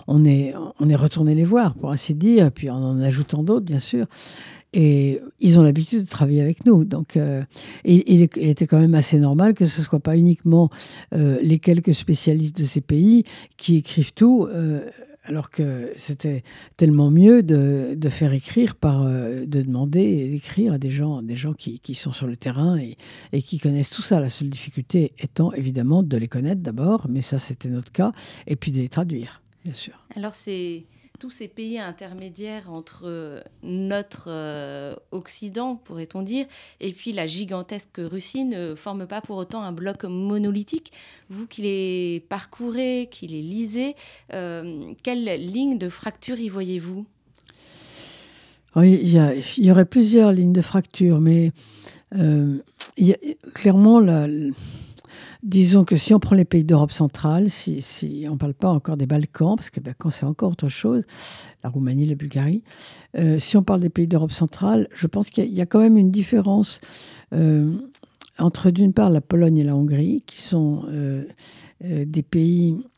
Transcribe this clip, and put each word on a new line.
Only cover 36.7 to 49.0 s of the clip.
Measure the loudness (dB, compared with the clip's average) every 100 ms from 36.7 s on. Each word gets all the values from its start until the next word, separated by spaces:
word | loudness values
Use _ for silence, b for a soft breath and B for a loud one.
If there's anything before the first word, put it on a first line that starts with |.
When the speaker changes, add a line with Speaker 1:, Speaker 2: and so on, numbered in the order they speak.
| B
Speaker 2:
et | -14
puis | -12 -12
la | -10 -8
gigantesque | -10 -10 -10 -12 -16 -16 -14
Russie | -12 -12 -10 -8 -8
ne | -8 -10
forment | -12 -12 -12 -12
pas | -14
pour | -12 -12
autant | -12 -12
un | -12
bloc | -10 -10 -10 -10
monolithique. | -8 -6 -4 -4 -4 -6 -10 -12 b b b _
Vous | -18 -18
qui | -10
les | -8 -6 -6 -6 -6 -8 -10
parcourez, | -14 -14 -12 -8 -6 -4 -6 -8
qui | -14 -14
les | -12
lisez, | -10 -8 -8 -6 -8 -10 B B -16
euh, | -14 -12 -12 -12 -14 -16 -12
quelle | -8 -6 -6
ligne | -8 -8 -6 -4 -4
de | -8
fracture | -10 -14 -14 -12 -10
y | -8
voyez-vous ? | -8 -8 -8 -10 -14 -16 _ _ _ _ B B B B B B B B B B B B 4
Speaker 1:
Oui, | 6 6